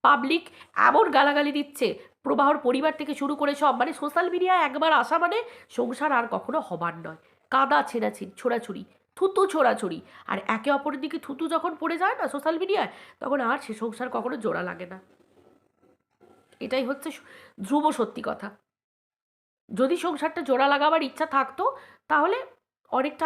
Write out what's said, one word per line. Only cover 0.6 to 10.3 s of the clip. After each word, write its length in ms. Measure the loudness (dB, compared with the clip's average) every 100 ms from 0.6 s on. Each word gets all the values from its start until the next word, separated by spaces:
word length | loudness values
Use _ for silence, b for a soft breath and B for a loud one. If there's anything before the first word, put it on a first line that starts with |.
| B 2 6
এমন 160 | 6 6 6
গালাগালি 360 | 4 4 0 -2
দিচ্ছে, 280 | -6 -2 -2 -2 B _
প্রবাহর 360 | -2 4 4 4
পরিবার 340 | 2 2 0 -2
থেকে 120 | -8
শুরু 200 | -4 -4 0
করে 120 | -2
সব, 180 | 2 2 2
মানে 120 | -2
সোশ্যাল 340 | -2 -2 -2 0
মিডিয়ায় 340 | 0 2 2 2
একবার 240 | 2 4
আসা 240 | 4 4 2
মানে 200 | 2 0 -6 B B -4
সংসার 340 | -4 -2 0
আর 140 | 0 0
কখনো 240 | -6 -2 -4 -4
হবার 260 | -4 -4 -6
নয়। 160 | -14 -16 b b _
কাদা 260 | 2 4 2
ছেঁড়াছি-, 500 | 2 -2 -4 -4 -14 -4
ছোড়াছুড়ি, 420 | -2 -2 -4 -12 -14 b b 0
থুতু 260 | 0 4 2
ছোড়াছুড়ি। 460 | 4 4 4 -4 -6 B B
আর 120 | -6